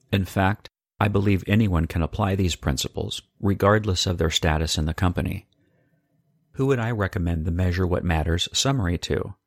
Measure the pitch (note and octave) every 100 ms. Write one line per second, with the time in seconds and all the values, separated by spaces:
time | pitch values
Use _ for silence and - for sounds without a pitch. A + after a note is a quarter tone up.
0 | - G2+ F#2 - F#2+ - - _ _ -
1 | G#2 G2+ G2+ F#2+ - G#2 G#2+ E2+ D#2+ F2
2 | D#2+ - G#2 F#2+ F#2 - F2 C2 - -
3 | G2+ - - - G2 G2 G2 G#2+ G#2+ F2+
4 | G2 E2+ E2 - E2 D#2 D#2+ - D#2 D#2+
5 | F2+ E2+ - F#2+ - _ _ _ _ _
6 | _ _ _ _ _ - C3+ B2+ A2+ A2+
7 | F#2+ - E2+ E2+ E2 E2+ F#2 F2 F#2 F2
8 | F2 D#2+ D#2 E2 - - C3+ C#3 F2+ E2+
9 | - G#2 - -